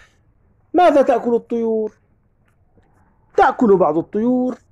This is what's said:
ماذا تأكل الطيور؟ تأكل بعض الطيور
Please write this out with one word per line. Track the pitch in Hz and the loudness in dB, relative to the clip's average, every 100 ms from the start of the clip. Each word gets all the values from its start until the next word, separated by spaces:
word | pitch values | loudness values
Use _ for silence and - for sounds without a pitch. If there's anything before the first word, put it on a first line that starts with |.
| _ _ _ _ _ _ _ | _ _ _ _ _ _ _
ماذا | 330 349 285 | 2 2 2
تأكل | 262 233 240 | 2 0 -2
الطيور؟ | 233 - 233 226 220 214 _ _ _ _ _ _ _ _ _ _ _ _ _ _ - | -4 -4 -6 -4 -4 -6 _ _ _ _ _ _ _ _ _ _ _ _ _ _ 0
تأكل | 320 - 226 190 | 0 0 2 2
بعض | 160 156 | 2 -2
الطيور | - 208 233 254 254 240 _ | -4 -4 -2 -2 -4 -8 _